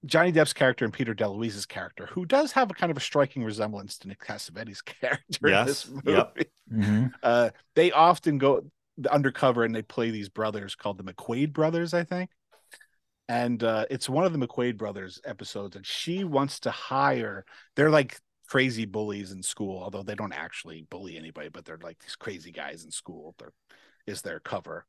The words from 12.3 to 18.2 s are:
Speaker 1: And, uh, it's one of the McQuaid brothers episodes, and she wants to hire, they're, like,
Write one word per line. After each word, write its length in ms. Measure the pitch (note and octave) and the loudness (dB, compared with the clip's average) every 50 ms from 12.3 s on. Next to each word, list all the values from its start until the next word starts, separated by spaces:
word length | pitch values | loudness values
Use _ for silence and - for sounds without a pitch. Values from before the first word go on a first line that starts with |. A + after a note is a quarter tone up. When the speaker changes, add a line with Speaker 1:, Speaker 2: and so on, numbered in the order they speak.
| _ _ _ _ _ _ _ _ - - - _ _ _ _ _ _ _ _ - | _ _ _ _ _ _ _ _ -20 -20 -20 _ _ _ _ _ _ _ _ -4
Speaker 1:
And, 340 | A#2+ A#2+ B2 A#2+ B2 A2 A#2 | -2 0 0 0 0 2 2
uh, 220 | A2+ A2+ A2 A2 - | 2 2 2 0 -2
it's 200 | C3+ A#2+ - - | -4 -6 -4 -2
one 160 | C3 D3+ F3+ | 0 2 2
of 80 | F#3 E3 | 2 2
the 140 | D3 B2+ | 0 -2
McQuaid 300 | A#2 - - B2 B2 A#2 | -2 -2 -2 -2 -2 -2
brothers 420 | G2+ A2 G#2 G2+ G2+ F#2+ F#2 F2+ - _ | -4 -6 -8 -6 -8 -10 -12 -14 -14 _
episodes, 500 | - G#2 - G2 - - G2+ G2+ G2 F2+ | -14 -12 -12 -14 -12 -10 -10 -10 -10 -12
and 100 | G2 F#2+ | -14 -12
she 380 | - - - - E3 F3 F#3+ G3 | -10 -8 -6 -4 -4 -4 -4 -2
wants 360 | F3 D3 C3+ C#3 C#3 - - | 2 2 2 2 2 -2 -4
to 100 | - B2 | -4 -4
hire, 720 | - - - - C3 C3+ C#3 C#3 C3+ B2 A#2 G#2+ G2 G2+ F#2+ _ - - - _ _ | -4 -4 -6 -2 0 2 4 4 2 0 -2 -4 -8 -10 -14 _ -20 -20 -20 _ _
they're, 140 | - C#3+ D#3 | 4 4 6
like, 300 | D3+ D#3 C3+ A#2 - - | 6 6 4 4 -6 -18